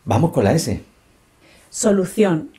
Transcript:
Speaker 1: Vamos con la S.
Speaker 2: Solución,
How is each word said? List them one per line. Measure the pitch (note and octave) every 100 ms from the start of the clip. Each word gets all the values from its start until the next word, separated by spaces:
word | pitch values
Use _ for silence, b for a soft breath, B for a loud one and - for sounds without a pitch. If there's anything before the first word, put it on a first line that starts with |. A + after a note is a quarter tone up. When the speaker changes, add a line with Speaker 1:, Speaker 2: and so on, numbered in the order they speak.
| -
Speaker 1:
Vamos | G2+ E3
con | D3+
la | G2+
S. | D#3 - F2+ - _ _ _ _ _ b b b
Speaker 2:
Solución, | - A3 G3+ F3+ - G#3 D#3+ -